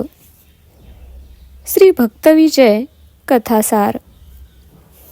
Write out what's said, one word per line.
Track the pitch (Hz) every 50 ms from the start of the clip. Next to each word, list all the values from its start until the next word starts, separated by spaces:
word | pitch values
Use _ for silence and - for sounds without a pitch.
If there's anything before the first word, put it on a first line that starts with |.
| 233 - _ _ _ _ _ _ _ _ _ _ _ _ _ _ - - - - - - - - - - - _ - - - - -
श्री | - - - 381 381
भक्तविजय | 349 - 240 220 - _ - 311 311 311 320 311 - 277 262 220 208 214 262 - _ _ _ _ _ _ _ -
कथासार. | 269 240 - - 233 214 214 - 233 208 202 220 226 - _ _ _ _ - - - - - _ _ _ _ _ _ _ _ _ _ _ - -